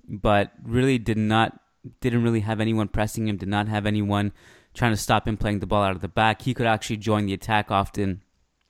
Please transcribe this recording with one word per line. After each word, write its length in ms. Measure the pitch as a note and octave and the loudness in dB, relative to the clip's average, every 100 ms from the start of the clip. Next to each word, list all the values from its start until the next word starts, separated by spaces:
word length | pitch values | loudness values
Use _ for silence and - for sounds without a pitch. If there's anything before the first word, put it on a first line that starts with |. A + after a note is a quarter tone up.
| - | -14
but 420 | G2+ A2 G#2 G2+ - | -2 2 2 2 -6
really 340 | A#2+ B2 C3 B2+ | -4 0 2 2
did 200 | A2 A2 | 0 0
not, 420 | G#2+ A2 A2+ - _ _ - - | 2 2 2 -2 _ _ -20 -6
didn't 240 | B2+ A#2+ | -2 0
really 160 | A#2 A2+ | 2 0
have 200 | G#2 G#2+ | 0 -2
anyone 280 | A2 A2 G2+ | 0 0 0
pressing 400 | A2 G#2 - A2 | -2 -2 -2 -4
him, 80 | G2 | -4
did 120 | F#2+ | -2
not 200 | G#2 G#2+ | -2 -2
have 180 | G#2+ G#2 | -2 0
anyone 460 | G#2+ G2+ G2+ G2+ - - - _ | 0 0 0 -2 -6 -20 -20 _
trying 180 | - A#2+ | -2 0
to 40 | G#2 | 0
stop 320 | - A2 A#2 | 2 0 0
him 80 | G#2 | -2
playing 240 | A2 G2+ | -2 -2
the 60 | F#2 | 0
ball 180 | G#2 | 2
out 100 | G2 | 2
of 60 | F2+ | 0
the 80 | F2+ | -4
back. 340 | A2 A2 G#2+ | 2 2 2
He 100 | C3 | -2
could 140 | A#2+ A2+ | 0 0
actually 300 | G#2+ - G#2+ | 0 -2 -4
join 300 | G#2+ G#2+ G2+ | 0 0 0
the 60 | |
attack 380 | F#2+ - G#2+ - | -4 0 0 2
often. 520 | G2+ F#2+ - G2 F#2 _ _ _ _ | 0 0 -2 -4 -4 _ _ _ _